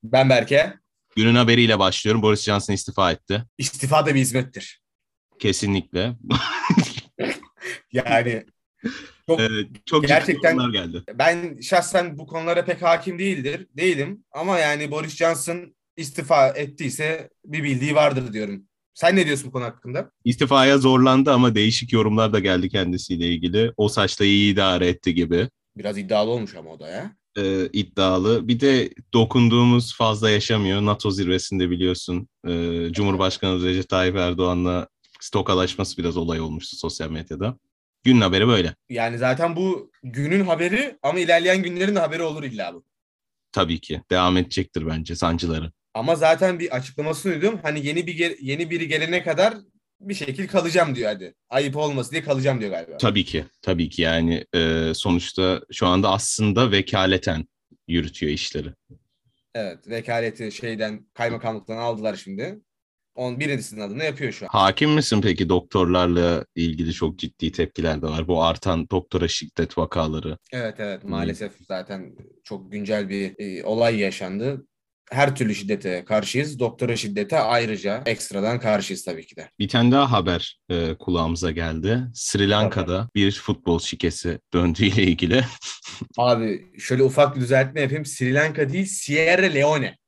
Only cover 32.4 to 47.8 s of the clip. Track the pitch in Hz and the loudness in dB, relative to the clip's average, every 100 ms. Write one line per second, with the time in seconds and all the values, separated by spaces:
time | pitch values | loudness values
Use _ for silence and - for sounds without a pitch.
32.4 | 85 85 85 85 85 87 101 95 95 - | -6 -2 -2 -2 -4 0 0 2 0 0
33.4 | 95 92 90 92 92 95 92 98 90 87 | -2 0 0 -2 0 0 2 2 0 0
34.4 | 92 90 90 90 - _ _ _ - 104 | 0 2 0 -2 -4 _ _ _ -4 -2
35.4 | 95 92 90 - 92 - 85 85 82 80 | 0 2 0 -2 -6 -4 -4 -2 -2 -4
36.4 | 80 78 - - 82 - 78 78 - 78 | -4 -8 -10 -10 -10 -8 -8 -8 -10 -6
37.4 | 104 127 _ _ _ _ 123 123 98 95 | -6 -6 _ _ _ _ 4 6 6 4
38.4 | 113 113 82 - _ 117 117 117 127 131 | 4 4 2 -4 _ -4 -4 -2 -2 0
39.4 | 170 165 190 175 - _ 127 120 143 190 | -2 0 -2 -4 -8 _ -12 -6 0 2
40.4 | 185 160 175 214 277 - 139 175 170 170 | 2 2 2 0 -2 -4 -2 -2 4 4
41.4 | 175 185 180 175 190 202 160 165 165 156 | 4 2 0 -2 0 0 0 -2 -4 -6
42.4 | 143 110 87 85 _ _ _ _ _ _ | -10 -8 -8 -10 _ _ _ _ _ _
43.4 | _ - 85 82 - 78 - 90 90 92 | _ -2 -2 -2 -6 -10 -2 2 4 2
44.4 | 90 - 87 - 80 80 80 82 85 82 | 0 -4 -4 -6 -6 -6 -6 -2 -2 0
45.4 | 85 78 80 _ _ 107 127 165 160 165 | -2 -4 -6 _ _ -8 -2 2 4 4
46.4 | 190 175 175 127 131 - 151 156 196 160 | 2 0 -4 -6 -8 -8 -6 -4 -4 -2
47.4 | 190 220 156 151 | -2 -2 -6 -4